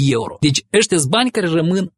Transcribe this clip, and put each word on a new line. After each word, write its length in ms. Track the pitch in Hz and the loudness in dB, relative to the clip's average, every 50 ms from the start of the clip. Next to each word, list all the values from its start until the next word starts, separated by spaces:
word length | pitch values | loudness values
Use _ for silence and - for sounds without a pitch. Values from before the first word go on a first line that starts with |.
| 139 135 | 2 2
euro. 280 | 127 113 113 - - - | 0 0 -2 -6 -6 -2
Deci, 260 | - 151 139 - - _ - | 0 0 0 0 -4 _ 0
ăștia-s 320 | 208 226 - 190 170 143 | 0 2 2 0 -2 0
bani 260 | 131 175 220 254 254 | 0 0 0 0 0
care 160 | - 226 185 170 | -2 -2 -2 0
rămân 460 | 160 170 160 170 180 190 190 180 _ | 0 0 0 0 0 0 -2 -4 _